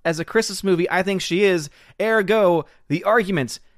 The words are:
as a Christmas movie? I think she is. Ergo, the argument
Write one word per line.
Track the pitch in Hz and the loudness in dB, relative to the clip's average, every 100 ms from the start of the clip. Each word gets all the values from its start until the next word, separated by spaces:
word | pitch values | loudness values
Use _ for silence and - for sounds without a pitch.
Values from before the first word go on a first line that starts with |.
as | - 160 | -4 -4
a | |
Christmas | - 226 226 190 | -2 -2 -2 -4
movie? | 196 175 175 | 0 0 0
I | 180 | 0
think | 190 196 | -2 -4
she | - 175 | -2 2
is. | 202 175 143 - - - | 2 2 -2 -14 -20 -6
Ergo, | 214 220 190 220 190 170 - _ - | 0 0 2 2 4 2 -2 _ -6
the | 147 | -2
argument | 202 233 190 180 127 - - | 2 2 2 -2 -4 -8 -18